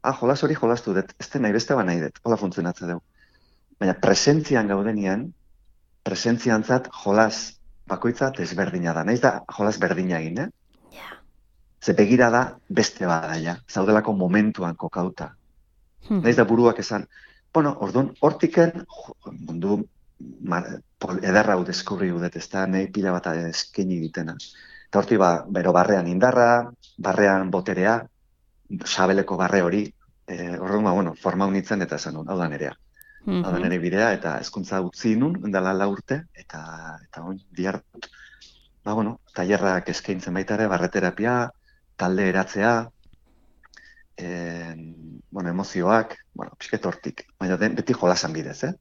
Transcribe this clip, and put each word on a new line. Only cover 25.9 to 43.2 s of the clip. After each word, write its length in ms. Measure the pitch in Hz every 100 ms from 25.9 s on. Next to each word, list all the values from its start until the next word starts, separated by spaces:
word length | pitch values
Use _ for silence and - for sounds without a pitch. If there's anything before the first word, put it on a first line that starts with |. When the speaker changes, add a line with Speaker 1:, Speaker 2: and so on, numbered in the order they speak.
| 98 87
Speaker 1:
indarra, 640 | 90 123 123 117 120 120 - - -
barrean 520 | 101 92 101 98 92
boterea, 560 | 92 92 90 95 117 123 _ _ _ _ _ _ 95
sabeleko 520 | - - 92 98 - 90
barre 260 | 92 98
hori, 320 | 87 101 104 _ _ _ -
eh, 300 | 87 87 87
orduan, 260 | 92 104
ba, 80 | 107
bueno, 220 | 90 87
forma 320 | 80 95 87 98
honitzen 360 | 95 90 104
eta 140 | 87 73
esan 180 | 80
nun, 140 | 78 78
"Hau 100 | 92
da 100 | 85
nerea. 240 | 71 73 - _ _ - - -
Hau 160 | 180
da 80 | 175
Speaker 2:
Mhm. 100 | 127
Speaker 1:
nere 160 | - 90
bidea," 340 | 87 95 113
eta 260 | 95 85 69
hezkuntza 400 | - 104 87 95
utzi 340 | 92 - 113 110
nun, 200 | 147 175
ondala 280 | 107 95 92
lau 200 | 95 101
urte, 320 | 101 - 139 170
eta, 640 | - - 78 80 80 80 80
eta 180 | - -
oin, 160 | 85 95 _
dihardut, 560 | 87 92 - _ - - - - - - _ _ _
ba, 100 | 104
bueno, 260 | 107 107 120 _
tailerrak 540 | - 90 101 98 92 90
eskaintzen 460 | 87 - 92 90
baita 200 | 90 95
ere, 120 | 104 107
barreterapia, 840 | 90 90 101 90 - 113 123 117 _ _ _ _ -
talde 320 | 90 95 98
eratzea, 640 | 92 92 101 110 117 120 _ - -